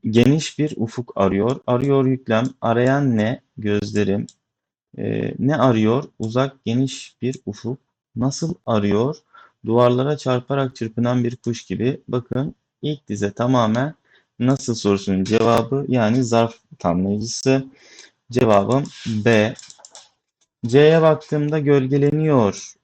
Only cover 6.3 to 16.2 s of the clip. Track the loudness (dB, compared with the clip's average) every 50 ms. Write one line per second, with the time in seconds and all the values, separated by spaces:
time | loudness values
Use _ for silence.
6.3 | -2 -2 -2 -2 -6 _ _ -4 -2 -2 -2 -4 -6 -12 -18 -20 _ _ -8 -8
7.3 | -8 -8 _ -12 -14 -10 -10 -10 -10 -10 _ _ _ _ _ _ _ -4 -4 -4
8.3 | -4 -4 -6 -6 -8 -8 _ -2 -2 0 0 0 0 0 0 -2 -4 -8 _ _
9.3 | _ -20 -20 _ _ _ -6 0 2 4 4 4 2 0 -2 -2 -4 -4 -2 -2
10.3 | -2 -2 -2 -4 -4 -4 -4 -4 -6 -8 -10 -8 -4 -2 -2 0 0 0 -2 -4
11.3 | -6 -6 _ -6 -6 -6 -8 _ -6 -2 -2 -2 -4 -4 _ -6 -6 -6 -6 _
12.3 | -6 -6 -6 -6 -10 _ _ _ _ _ -8 -8 -8 -8 _ -10 -6 -4 -4 -6
13.3 | -2 -2 -2 0 2 2 2 2 0 -2 -2 -4 -8 _ _ _ _ _ _ _
14.3 | _ -2 0 0 0 0 -2 -6 -6 -2 0 0 0 0 0 -2 -2 -2 0 0
15.3 | 2 2 4 4 4 2 2 0 -4 -4 -2 -2 0 0 2 2 2 0